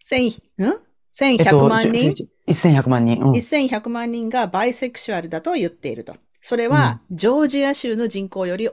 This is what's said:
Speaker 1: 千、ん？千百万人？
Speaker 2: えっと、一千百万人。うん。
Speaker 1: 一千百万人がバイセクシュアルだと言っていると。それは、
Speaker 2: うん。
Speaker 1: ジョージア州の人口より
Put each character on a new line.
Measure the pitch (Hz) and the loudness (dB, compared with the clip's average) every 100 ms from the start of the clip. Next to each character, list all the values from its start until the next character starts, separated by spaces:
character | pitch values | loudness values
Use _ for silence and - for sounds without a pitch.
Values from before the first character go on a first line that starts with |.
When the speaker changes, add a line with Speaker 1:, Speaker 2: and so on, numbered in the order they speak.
Speaker 1:
千、 | - 254 240 | -4 -2 -2
ん？ | - _ - 214 427 _ _ _ | -4 _ -4 -4 -4 _ _ _
千 | - 277 240 | -2 2 4
百 | 175 147 135 | 4 6 6
万 | 220 226 | 4 2
人？ | 233 262 | 2 2
Speaker 2:
え | |
っ | - | 0
と、 | - _ - | -8 _ -4
一 | 160 | 2
千 | 175 | 4
百 | 139 131 | 4 4
万 | 123 117 | 2 2
人。 | 117 | 2
う | 131 | 2
ん。 | 123 | 2
Speaker 1:
一 | |
千 | - 302 262 | 0 -2 0
百 | 220 226 | -2 -6
万 | 233 233 | -6 -6
人 | 233 226 | -6 -4
が | 247 202 | -2 -2
バ | 185 240 | -2 -2
イ | |
セ | 240 247 | -2 -8
ク | - | -10
シ | - | -8
ュ | 185 | -6
ア | |
ル | 165 | -6
だ | 160 | -8
と | 330 | -4
言 | 339 170 | -4 -4
っ | |
て | - 139 | -6 -10
い | 120 | -10
る | |
と。 | - - _ _ | -12 -18 _ _
そ | - 240 | -6 -4
れ | 233 | 0
は、 | 294 208 117 - | 2 2 -2 -10
Speaker 2:
う | 170 | -2
ん。 | |
Speaker 1:
ジ | 214 | 0
ョ | 285 294 | 2 2
ー | |
ジ | 277 277 | 0 -2
ア | |
州 | 285 247 220 | -2 -4 -4
の | 233 | -4
人 | 196 190 | -6 -8
口 | 196 180 | -6 -6
よ | 185 | -4
り | 226 | -6